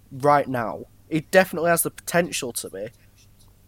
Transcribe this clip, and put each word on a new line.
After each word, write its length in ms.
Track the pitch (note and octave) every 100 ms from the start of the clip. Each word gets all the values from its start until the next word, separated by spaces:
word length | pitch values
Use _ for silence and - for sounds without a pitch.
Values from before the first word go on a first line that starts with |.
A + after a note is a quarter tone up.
| -
right 360 | C3+ C#3+ D3 B2+
now. 380 | B2 G#2+ D#2+ - - -
He 120 | D#3+
definitely 480 | - F#3 F#3+ E3 E3+
has 100 | E3+
the 60 | D3
potential 640 | - - F3 F3 - B2
to 160 | - F#2
be, 180 | F#2+ A2 - _ _ _ _ - _